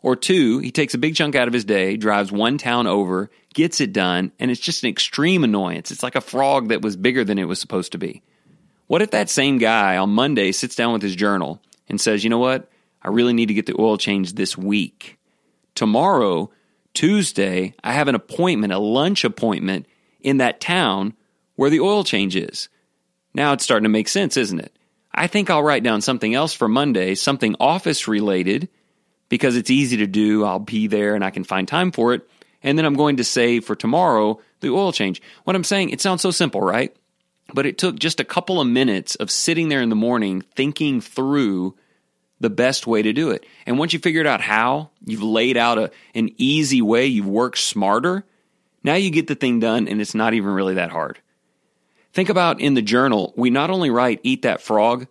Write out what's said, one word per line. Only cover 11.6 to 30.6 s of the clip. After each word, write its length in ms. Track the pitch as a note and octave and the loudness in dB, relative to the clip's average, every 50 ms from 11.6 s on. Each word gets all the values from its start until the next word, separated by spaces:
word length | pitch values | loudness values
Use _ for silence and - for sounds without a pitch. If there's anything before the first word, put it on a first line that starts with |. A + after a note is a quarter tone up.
| _ _ - _ _ _ | _ _ -20 _ _ _
and 120 | - G2+ | -6 -2
says, 240 | - A2+ G#2+ G#2 G2+ | 0 0 0 0 0
"You 60 | A2+ | 0
know 80 | A#2 A#2 | 0 2
what? 300 | B2 B2+ C3 C3 C3 _ _ _ _ _ _ _ | 2 0 0 -2 -4 _ _ _ _ _ _ _
I 80 | _ F#2 | _ -2
really 240 | G2+ A#2 A#2+ A#2+ | 2 2 4 4
need 140 | A#2+ A#2 A#2 | 4 2 2
to 80 | G#2+ G#2+ | 2 0
get 120 | G#2 G#2 | 0 -2
the 140 | - - - | -2 -2 0
oil 160 | A2 A2+ G#2+ | 2 2 2
change 360 | G2 - - G2+ G2+ F#2+ F2 | 0 0 -2 0 -2 -2 -4
this 260 | F#2+ - F#2+ F#2+ - - | -4 -4 -4 -4 -4 -6
week. 600 | F#2 G2 G2+ G#2 F2+ - _ _ - - - _ _ _ _ _ _ _ _ _ _ _ _ | -4 -2 0 -2 -2 -4 _ _ -20 -20 -20 _ _ _ _ _ _ _ _ _ _ _ _
Tomorrow, 720 | - A#2+ A2 G#2 A#2+ D#3+ F#3+ G3 C#3 A2+ G2 F2+ D#2+ F#2 - _ _ _ _ _ _ _ _ _ | -2 0 2 2 4 4 4 4 4 2 2 0 0 -4 -6 _ _ _ _ _ _ _ _ _
Tuesday, 800 | - - E3 G#3 G#3+ F#3 - - - G2 G2 F#2 F#2 F#2 F#2+ - - - | 0 2 2 2 2 0 -2 0 -2 -2 0 0 -2 -4 -4 -8 -10 -8
I 80 | A2 | -4
have 160 | A#2+ C#3+ D3 C#3 | -2 0 2 2
an 80 | B2+ | 0
appointment, 560 | G#2+ - - - - E3+ F#3 E3+ G#2+ G#2+ G#2 | 0 -2 -6 -4 -2 0 0 0 0 0 -2
a 60 | F#2 F#2+ | -2 -2
lunch 460 | G#2 G#2 A2+ C3 D3 F3+ G3+ - - | 0 0 2 2 2 0 0 0 -2
appointment 600 | B2 G#2 - - A2 G2+ - - F#2+ F#2+ F2+ - _ _ _ _ _ _ _ | -2 -2 -2 -2 -2 -2 -2 -2 -4 -4 -4 -8 _ _ _ _ _ _ _
in 180 | - C#3 C#3 C3+ | -2 0 2 2
that 220 | B2+ A#2+ - - | 2 0 -2 -4
town 540 | - - F3 F#3 E3+ A2+ F#2+ G2 F#2+ G#2 A2+ _ _ _ _ _ _ _ _ | -4 -2 0 0 0 0 0 0 -2 -4 -6 _ _ _ _ _ _ _ _
where 160 | - C3+ C#3+ | 0 2 2
the 100 | D3+ D#3 | 4 4
oil 220 | C#3 G3 G#3 G#3 | 2 2 2 0
change 320 | F3+ - - F#2+ G2+ G2 F2+ | 0 0 0 0 0 0 -2
is." 340 | F#2+ - - - - - - _ _ _ _ _ _ _ _ _ _ _ _ _ | -2 -4 -4 -8 -12 -14 -14 _ _ _ _ _ _ _ _ _ _ _ _ _
Now 180 | - D3 D3 | -2 0 0
it's 100 | C#3 A2+ | 0 0
starting 220 | - - B2 G#2+ G#2+ | 0 0 2 2 4
to 60 | A2 | 4
make 180 | G#2+ A2 G#2+ - | 2 2 0 0
sense, 280 | - G3 G3+ D3 - | -2 -2 -2 0 0
isn't 220 | C3+ A#2+ G2+ F#2 E2 | 0 -2 -2 -4 -6
it? 160 | - - _ _ _ _ _ _ _ _ - | -8 -10 _ _ _ _ _ _ _ _ -4
I 120 | - D#3+ | -2 -2
think 240 | F3 - G#3 G3+ F3 | 0 0 0 0 2
I'll 120 | F3+ D3+ | 2 2
write 200 | D3 D3+ C#3+ B2 | 4 2 2 2
down 180 | G#2+ B2 A2 G#2 | 2 0 0 0
something 340 | G#2 - C3 A#2 - A2 A2+ | 0 -2 -2 0 0 0 0
else 200 | C3 D3+ D#3+ - | 0 0 -2 -2
for 120 | - - | -2 0
Monday, 480 | A2 A2 C3 C#3+ D3 B2 G2 F2+ F#2 G2 | 2 2 2 2 2 0 0 0 0 -2
something 420 | - - - C#3 B2+ - A2 F#2+ - | -2 0 -2 0 0 0 -2 0 2
office 480 | - C3+ E3 F#3+ - E3 D3 - - - | 2 2 2 0 -2 -2 -2 -2 -2 -2
related, 600 | G#2+ G2+ G#2+ G#2 F#2+ F#2 F2+ F#2 G2+ C3 E3 - _ _ _ _ _ _ _ _ _ _ _ _ | -2 0 2 0 0 0 0 0 0 -2 -2 -8 _ _ _ _ _ _ _ _ _ _ _ _
because 280 | - A#2+ - C3+ A#2+ | -4 0 0 0 0
it's 140 | B2 G#2+ - | 0 0 2
easy 280 | B2+ C#3 C#3+ B2 B2 G#2+ | 2 2 2 2 0 0
to 80 | G#2+ | 0
do. 380 | G2 F#2+ G#2+ G#2+ G#2+ G#2+ G#2+ G#2 | 0 2 2 2 2 2 2 0
I'll 140 | G#2 F#2 | 0 -2
be 280 | F#2+ | -4